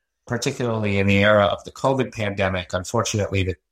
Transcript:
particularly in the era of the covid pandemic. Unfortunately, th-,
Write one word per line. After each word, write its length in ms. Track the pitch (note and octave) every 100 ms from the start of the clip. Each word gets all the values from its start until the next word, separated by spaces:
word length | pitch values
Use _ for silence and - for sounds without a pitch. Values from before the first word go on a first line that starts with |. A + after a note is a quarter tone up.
| _ _ -
particularly 720 | A#2 C#3 A#2 B2 A2 G#2 G2
in 100 | G2
the 160 | G2
era 220 | G#2 G#2 G2+
of 180 | -
the 80 | -
covid 400 | - C3+ C3 A#2+
pandemic. 600 | A2 G#2 G2 F#2+ F#2 -
Unfortunately, 680 | F#2 F2 A#2 - G#2+ G2 G2
th-, 140 | F#2 F2+ _